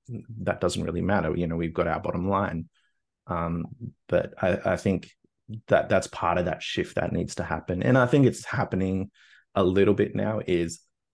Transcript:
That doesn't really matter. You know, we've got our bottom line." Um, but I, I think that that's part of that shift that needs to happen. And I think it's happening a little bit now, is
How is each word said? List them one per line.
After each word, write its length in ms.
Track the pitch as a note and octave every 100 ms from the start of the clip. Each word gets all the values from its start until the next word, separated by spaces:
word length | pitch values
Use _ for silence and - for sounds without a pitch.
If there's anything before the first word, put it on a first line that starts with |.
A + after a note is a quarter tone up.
| - A#2+ - A2+
That 180 | F#2+ -
doesn't 220 | F2+ -
really 180 | E2 E2+
matter. 340 | F2+ G2+ D#2+ E2+
You 120 | F2
know, 80 | E2
we've 180 | E2
got 140 | E2 E2+
our 120 | D#2
bottom 300 | - F2 F#2
line." 400 | G2 G2 E2+ E2+ _ _ _ _ _ -
Um, 380 | E2+ E2+ E2+ E2 - - - -
but 260 | F2 E2 -
I, 320 | F#2+ F2+ F#2+
I 20 | F2+
think 320 | G#2+ F#2 - _ _ _ - A2 -
that 220 | F#2+ -
that's 180 | F#2+ -
part 300 | - E2+ F2
of 80 | F2
that 180 | -
shift 320 | - - E2+ -
that 160 | -
needs 220 | E2+ E2+ -
to 80 |
happen. 400 | E2+ D#2 - F2+
And 140 | - B2+
I 80 | A#2+
think 200 | D3 B2+
it's 200 | - -
happening 640 | - F#2+ F#2 F#2+ F#2+ G2 _ _ - _ -
a 80 |
little 300 | F#2 F#2 G2
bit 220 | G#2 G#2 G2+
now, 260 | G#2 A2 G2+
is 360 | F2 E2+ E2 _ _ _